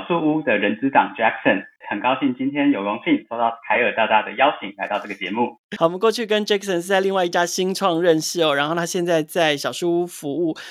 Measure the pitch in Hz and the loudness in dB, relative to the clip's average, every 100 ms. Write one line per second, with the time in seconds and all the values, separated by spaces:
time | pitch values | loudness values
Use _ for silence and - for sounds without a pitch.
0 | - 170 156 156 151 104 101 110 135 135 | 0 0 2 0 2 2 2 0 0 2
1 | 101 - 113 - 139 98 - _ - 104 | 2 0 -2 0 2 0 -2 _ -10 -4
2 | 120 135 139 123 131 143 143 117 101 110 | -2 0 -2 -2 -2 0 2 2 0 -2
3 | 175 151 - 117 117 - - 110 117 101 | 0 -2 -2 -2 -2 -2 -2 0 2 2
4 | 107 107 101 104 139 151 98 98 92 101 | 2 2 0 2 2 0 -6 -8 -6 -6
5 | 104 98 90 107 117 - _ 214 165 185 | -6 -10 -6 -2 -2 -4 _ 0 0 2
6 | 220 220 214 214 208 208 202 175 175 190 | 0 0 0 0 0 -2 -2 -2 0 2
7 | 190 190 180 180 175 - 185 185 196 165 | 2 2 2 2 0 0 -2 0 0 2
8 | 175 160 156 175 156 143 147 170 170 190 | 4 2 2 0 2 2 0 0 -2 -2
9 | 175 165 156 185 156 143 139 120 175 170 | 2 2 0 0 2 2 -2 -2 0 0
10 | 175 - 147 139 170 156 - | -2 -6 -6 -2 -2 -4 -10